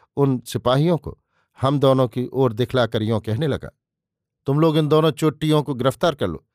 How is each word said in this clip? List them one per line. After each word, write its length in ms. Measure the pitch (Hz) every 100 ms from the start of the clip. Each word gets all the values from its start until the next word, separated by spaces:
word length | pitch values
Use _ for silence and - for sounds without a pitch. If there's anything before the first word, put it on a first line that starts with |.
| _ -
उन 220 | 139 127
सिपाहियों 580 | - 117 123 131 165 170
को 220 | - - _ _ _ -
हम 180 | 135 143
दोनों 280 | 135 131 123
की 200 | 123 127
ओर 200 | 127 127
दिखलाकर 500 | 110 123 131 113 117
यों 160 | 107 110
कहने 280 | - 110 151
लगा, 240 | 101 - _ _ _ _ _ _ _ -
"तुम 140 | 143
लोग 180 | 165 156
इन 100 | 147
दोनों 240 | 156 160
चोटियों 520 | - 156 - 156 151
को 100 | 143
गिरफ्तार 420 | 123 127 - 175 139
कर 120 | 98
लो 180 | 73 _